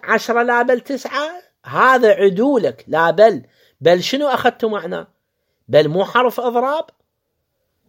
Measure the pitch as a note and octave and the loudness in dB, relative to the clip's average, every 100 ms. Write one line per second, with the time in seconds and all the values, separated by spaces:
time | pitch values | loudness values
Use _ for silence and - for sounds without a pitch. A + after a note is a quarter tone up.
0 | - A3 - A#3 A#3+ A#3+ B3 B3 - C4+ | -4 -2 -2 -2 0 0 0 -2 -4 -10
1 | - C4 D4+ F4 - _ - D3 A#3+ B3+ | -8 -8 -8 -10 -20 _ -8 0 2 4
2 | A#3 G3 G3 F3+ C4 C4+ D#3 - - D3+ | 4 4 2 2 0 0 -2 -6 -6 0
3 | E3 D#3+ A3 E3 - _ _ _ D3 F3+ | 0 4 4 2 -8 _ _ _ 2 2
4 | F3 C4+ D4 B3 B3 - A3+ G#3 E3 F3+ | 0 -4 -2 0 -2 -2 -4 -6 -8 -12
5 | E3 _ _ _ _ _ - C#3 D3+ E3+ | -14 _ _ _ _ _ 0 2 2 0
6 | G3 A#3 B3 A#3 B3 A#3+ C4 D4+ E4 _ | -2 0 0 -2 -4 -2 -2 -4 -8 _
7 | _ _ _ _ _ _ _ _ | _ _ _ _ _ _ _ _